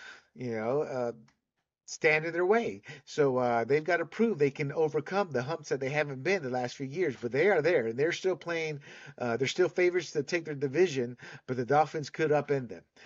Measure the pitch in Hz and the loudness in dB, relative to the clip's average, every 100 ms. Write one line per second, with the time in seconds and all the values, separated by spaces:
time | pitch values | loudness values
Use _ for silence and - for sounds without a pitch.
0 | - - _ - 127 113 110 139 151 131 | -20 -20 _ -12 -6 -4 -2 -2 -2 -4
1 | 120 113 110 _ _ _ _ _ - - | -6 -6 -18 _ _ _ _ _ -18 -2
2 | 160 156 165 165 180 226 214 101 - 147 | 2 2 0 0 4 4 2 -8 -14 -20
3 | - - 139 127 123 117 117 143 156 170 | -12 2 2 4 2 2 2 0 2 0
4 | 165 - 226 175 143 - 143 151 156 151 | -2 0 0 2 0 0 -4 0 0 0
5 | 151 190 190 127 127 165 147 139 131 147 | -2 -2 0 -2 -2 -6 -4 -2 -2 0
6 | 147 131 135 196 135 127 123 - 135 151 | -2 -2 0 0 0 -2 -4 -6 -8 -2
7 | 170 120 120 123 180 190 147 175 113 117 | -2 -2 -2 2 4 4 4 2 4 4
8 | 156 165 185 175 170 165 156 147 - - | 4 2 -2 -2 -2 -4 -4 -6 -12 -20
9 | - - 120 117 131 - 180 - 180 180 | -18 -6 -2 0 0 2 2 4 2 2
10 | 160 156 135 175 156 143 139 135 185 135 | -2 -4 -2 -4 -4 -4 -2 2 2 2
11 | 120 120 - - - 127 120 143 151 160 | -4 -6 -16 -18 -6 -4 2 4 4 -2
12 | 139 - 156 147 135 139 120 85 _ _ | -8 -2 2 2 2 -2 -2 -12 _ _